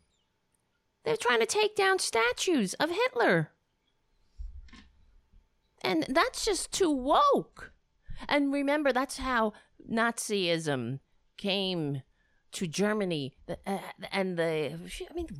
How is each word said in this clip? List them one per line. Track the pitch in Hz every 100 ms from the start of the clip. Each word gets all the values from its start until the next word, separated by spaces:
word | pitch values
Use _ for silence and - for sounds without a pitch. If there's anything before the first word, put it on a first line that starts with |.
| _ _ _ _ _ _ _ _ _ _
They're | - 453
trying | - 339
to | -
take | 415 427
down | 415 381 381
statues | - 466 480 508 - 302 190
of | - 311
Hitler. | 349 508 480 359 170 156 _ _ _ _ _ _ _ _ - - - - - - _ _ _ _ - _ _ _ _
And | - 320 -
that's | 277 480 -
just | 453 349 -
too | - 359
woke. | 277 254 359 571 302 - - - - _ _ - - -
And | 294 277
remember, | 277 277 302 285
that's | 247 269 -
how | 262 240 220 - _ _ -
Nazism | 226 233 - - 202 175 165 160 135 117 135 - _ _ -
came | 202 196 190 175 147 139 - _ _ _ _
to | - 180
Germany. | 151 208 220 185 160 131 - -
The, | - -
uh, | 190 - - 185
and | 196 190 170
the, | 165 156 143 165 180 - 370
I |
mean, | 311 330 147